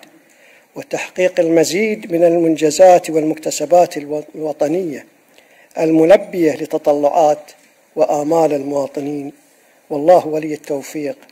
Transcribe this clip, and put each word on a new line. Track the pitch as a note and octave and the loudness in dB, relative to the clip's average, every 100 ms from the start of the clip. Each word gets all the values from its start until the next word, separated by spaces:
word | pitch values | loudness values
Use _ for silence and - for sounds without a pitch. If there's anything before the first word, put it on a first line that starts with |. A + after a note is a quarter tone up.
| - _ _ _ _ _ _ - | -20 _ _ _ _ _ _ -20
وتحقيق | - D3+ - - F3+ F3+ | -10 -10 -8 -2 0 0
المزيد | E3 E3 D3 E3+ A3 G#3+ - | 2 2 2 0 -2 -4 -6
من | E3+ | 0
المنجزات | E3+ E3+ E3 D#3 D#3 D3 F#3 F3+ F3 | 2 2 0 0 0 6 6 6 2
والمكتسبات | D#3+ D#3 D#3 D#3+ - D3 F3 E3+ D#3 | -2 -2 -4 -8 -8 0 2 2 -2
الو-، | C#3+ D3+ D3 - | -8 -10 -10 -10
الوطنية | D#3 - D3 E3+ F3+ B2 - _ _ _ _ _ _ - | -10 -4 -4 -2 -6 -8 -14 _ _ _ _ _ _ -4
الملبية | D#3+ D#3+ D#3+ G#3 - F#3 D#3+ | 0 4 6 4 2 -2 -2
لتطلعات | C3+ D#3 D#3+ D#3 D3 C#3+ D#3 D3+ D3 - - _ _ _ - | -2 -4 -2 0 0 0 2 2 0 -6 -20 _ _ _ -2
وآمال | D3+ D3+ D3 E3 D#3 | -2 0 0 0 0
المواطنين. | C#3+ C#3 C#3+ C3+ - C#3 D3 C#3 - _ _ _ _ - | 0 -4 -6 -6 -8 -8 -8 -10 -16 _ _ _ _ -10
والله | D3 D3+ F3+ D#3 | -2 4 4 2
ولي | D#3 D#3 | -4 -6
التوفيق، | D3+ - C#3+ C3 D#3 D3 C3 _ | -10 -8 -10 -8 -10 -10 -10 _